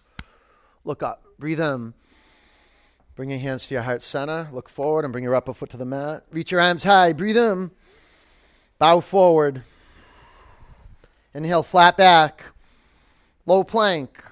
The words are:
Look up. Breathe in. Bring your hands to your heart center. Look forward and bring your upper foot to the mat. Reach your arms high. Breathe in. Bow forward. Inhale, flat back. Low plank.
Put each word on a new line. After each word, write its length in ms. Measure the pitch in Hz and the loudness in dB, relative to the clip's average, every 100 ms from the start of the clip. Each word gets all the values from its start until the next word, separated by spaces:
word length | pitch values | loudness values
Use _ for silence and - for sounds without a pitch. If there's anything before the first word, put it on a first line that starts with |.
| _ - - _ _ _ _ _ | _ -20 -20 _ _ _ _ _
Look 200 | - 143 | -12 -8
up. 200 | 139 - _ - | -8 -10 _ -14
Breathe 220 | 147 160 | -8 -4
in. 340 | 156 131 113 - _ _ _ _ _ _ _ _ _ _ _ - | -4 -4 -10 -16 _ _ _ _ _ _ _ _ _ _ _ -14
Bring 140 | 135 | -12
your 80 | 131 | -10
hands 300 | 135 131 - | -8 -10 -8
to 80 | 131 | -8
your 80 | |
heart 180 | 117 123 | -6 -8
center. 480 | - 143 143 160 156 | -8 -8 -8 -10 -10
Look 160 | 123 - | -14 -16
forward 380 | - 143 156 143 | -8 -4 -4 -4
and 60 | |
bring 120 | 123 | -6
your 120 | 123 127 | -4 -4
upper 180 | 135 | -4
foot 160 | 120 139 | -12 -14
to 80 | 120 | -12
the 80 | 127 | -10
mat. 380 | 139 143 156 - | -10 -10 -12 -12
Reach 200 | 160 160 | -12 -4
your 80 | 180 | 0
arms 240 | 175 175 | 0 0
high. 300 | 185 196 175 | 2 4 4
Breathe 240 | 151 202 220 | 2 -2 0
in. 320 | 233 185 180 _ _ _ _ _ _ _ _ _ _ - | 0 -2 -8 _ _ _ _ _ _ _ _ _ _ 0
Bow 200 | 151 175 | 2 2
forward. 600 | - 196 180 160 147 131 - _ _ _ _ _ _ _ _ _ - - - - _ _ _ 143 | 2 2 4 4 0 -4 -14 _ _ _ _ _ _ _ _ _ -20 -20 -20 -20 _ _ _ -12
Inhale, 260 | 160 175 | -4 -2
flat 340 | 143 180 175 - | 0 4 6 6
back. 480 | 185 165 151 - - _ _ _ _ _ _ _ _ _ - | 6 6 4 -2 -20 _ _ _ _ _ _ _ _ _ 0
Low 180 | 190 | 0
plank. 600 | 185 226 208 165 131 _ - | 2 0 0 -2 -8 _ -20